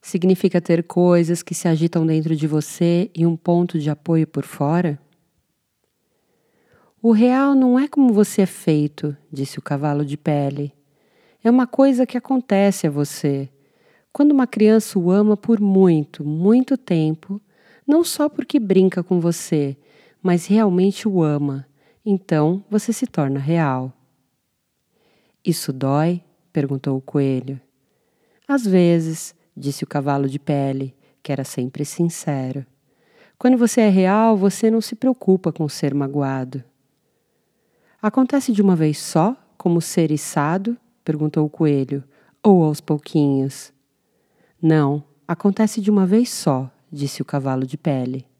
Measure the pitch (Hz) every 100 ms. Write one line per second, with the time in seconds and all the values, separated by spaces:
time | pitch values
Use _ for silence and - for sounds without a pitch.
0 | - 185 180 185 190 175 - 165 151 -
1 | 180 175 165 170 - 170 175 160 165 165
2 | 160 160 156 160 151 151 147 - 170 170
3 | 190 - 165 165 - 175 175 170 147 147
4 | - 165 156 - - - 143 165 175 147
5 | _ _ _ _ _ _ _ _ _ _
6 | _ _ _ _ _ _ _ _ _ _
7 | 226 214 247 254 277 277 254 247 285 -
8 | 262 208 202 - 190 - - 151 147 147
9 | 151 143 _ 139 135 - - 143 151 143
10 | 147 147 - 147 139 139 143 _ _ _
11 | _ _ _ _ 226 247 247 - 269 247
12 | 254 247 - 262 - 196 202 190 160 143
13 | 143 - 147 139 139 _ _ _ _ _
14 | _ - 285 285 247 - 214 220 214 202
15 | 170 190 208 208 - 226 208 190 190 160
16 | 147 - 147 156 185 240 254 262 - 170
17 | 156 156 - 202 _ _ _ _ - 302
18 | 339 - 294 - - 294 208 185 185 185
19 | 165 180 170 165 - 156 139 135 _ _
20 | _ _ 185 175 165 208 214 180 190 190
21 | 220 190 156 147 143 135 135 _ _ _
22 | 214 196 - 156 151 185 - 214 - 220
23 | 247 - 139 139 139 170 151 131 131 -
24 | _ _ _ _ _ _ _ _ _ _
25 | _ _ _ _ - 165 - 131 135 139
26 | 160 175 _ _ _ - 139 135 139 131
27 | 131 147 139 131 131 135 _ _ _ _
28 | _ _ _ _ _ 277 220 185 175 170
29 | 160 160 - _ _ - 139 135 143 147
30 | 139 139 139 143 - 143 139 135 135 _
31 | _ _ - 135 131 - 123 - 147 -
32 | 170 - - 139 131 131 131 _ _ _
33 | _ _ _ _ 247 254 233 - 214 190
34 | 185 208 226 214 196 190 220 226 214 226
35 | 254 254 - 190 185 151 156 - 143 139
36 | 139 143 139 135 127 135 123 _ _ _
37 | _ _ _ _ _ _ _ _ _ _
38 | 214 233 262 277 262 208 202 180 156 147
39 | - 170 175 262 _ _ - 170 165 -
40 | 160 151 - - 147 180 196 240 _ _
41 | - 151 151 160 151 - 156 143 135 139
42 | 135 _ _ _ 220 190 156 151 - 151
43 | - 160 143 139 135 - - _ _ _
44 | _ _ _ _ _ _ 160 156 139 147
45 | - _ - 170 208 196 214 - 202 214
46 | 185 214 240 - - 131 131 _ _ 151
47 | 139 - 139 143 135 131 131 147 - 139
48 | 127 127 123 _